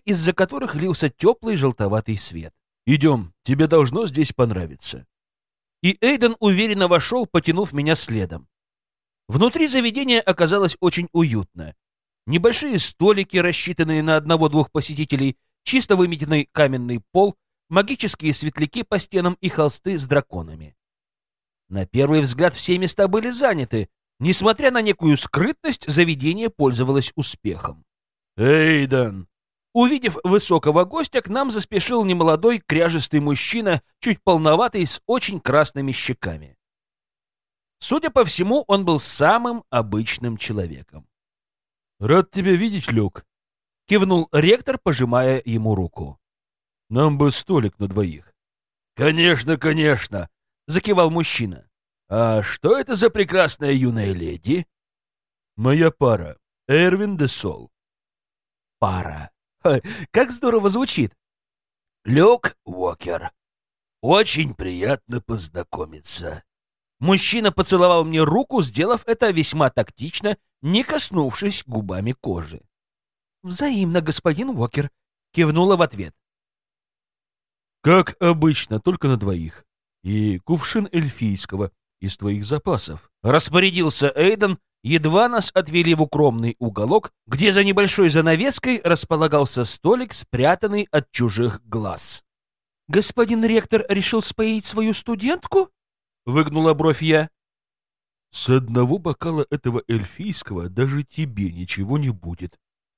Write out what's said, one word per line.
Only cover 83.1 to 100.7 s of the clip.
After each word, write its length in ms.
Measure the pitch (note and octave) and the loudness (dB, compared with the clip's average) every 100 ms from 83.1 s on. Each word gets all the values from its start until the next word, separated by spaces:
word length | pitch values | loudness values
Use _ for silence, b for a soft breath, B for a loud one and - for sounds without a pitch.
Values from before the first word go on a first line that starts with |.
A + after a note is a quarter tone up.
| _ | _
распорядился 920 | A2 D3+ - E3+ F#3+ F3 D#3+ - C#3+ C#3 | 2 2 2 2 2 2 0 2 0 2
Эйден, 440 | F3+ A3 G3+ F#3 _ _ | 2 2 0 -2 _ _
едва 440 | A2+ D#3+ D3+ F3+ A#3+ | -2 0 2 2 2
нас 240 | A#3 - | 0 0
отвели 400 | F#3+ D3+ E3+ E3+ | 0 0 0 2
в 80 | D#3 | 2
укромный 540 | D3+ D3 D3 A#2 A#2 - | 2 2 2 2 -2 -4
уголок, 520 | A#2+ G2+ A2 G#3+ - _ - | -6 -4 0 0 0 _ -8
где 240 | C3 G3+ | 0 2
за 120 | G3 | 4
небольшой 460 | G3 G3 G3+ - F3 | 2 2 2 4 4
занавеской 720 | D3+ D#3+ D#3+ C4+ - B3+ A#3+ | 4 4 2 0 -2 -2 -2
располагался 840 | E3+ E3 - D#3 D#3+ D3 C#3 B2+ A#2 | 0 0 0 0 2 2 0 -2 -4
столик, 480 | - D#3+ B3 B3 | -2 0 0 -2
спрятанный 760 | - - B2 C#3+ F#3 G#3+ G#3 G#3 | -8 -6 0 2 2 0 -4 -2
от 200 | D3+ - | -2 -2
чужих 500 | - A#2+ G2+ A#2+ F#2+ A2 | -2 -2 0 -2 -4 -8
глаз. 580 | A2+ G2+ F2 - - - _ _ _ _ _ - | -8 -8 -8 -8 -8 -12 _ _ _ _ _ -4
"Господин 560 | F3+ G#3 - A3+ A3+ | 0 0 0 0 0
ректор 420 | A3+ A3 - A3 G#3 | 2 0 0 -2 0
решил 320 | G3+ F3 A3+ | -2 0 -2
споить 440 | - - A3 A3 - | -2 -2 -2 -2 -4
свою 280 | G#3 A3 | -2 -2
студентку?" 760 | G#3 - A3 A#3+ F4+ - G4 F#4+ _ _ _ _ _ A#2+ | -2 -4 -4 -2 -4 -2 0 0 _ _ _ _ _ -2
выгнула 480 | C#3 D3+ D3+ D#3+ | 0 0 2 2
бровь 280 | D3+ D#3+ C#3+ | 2 2 0
я. 280 | D#3+ D#3 D#3 _ _ _ _ _ _ _ _ _ _ | 2 2 0 _ _ _ _ _ _ _ _ _ _
"С 160 | - - | -8 0
одного 500 | C3 A#2 B2 B2 F#3 | 0 0 0 0 0
бокала 460 | E3 C3+ E3+ D#3 - | -4 -6 -4 -4 -4
этого 340 | D3 B2 A#2 - | -4 -4 -4 -2
эльфийского 800 | A#2 F#2+ - G3+ - - F#2 | -4 -4 -10 -8 -8 -8 -10
даже 340 | F2 | -6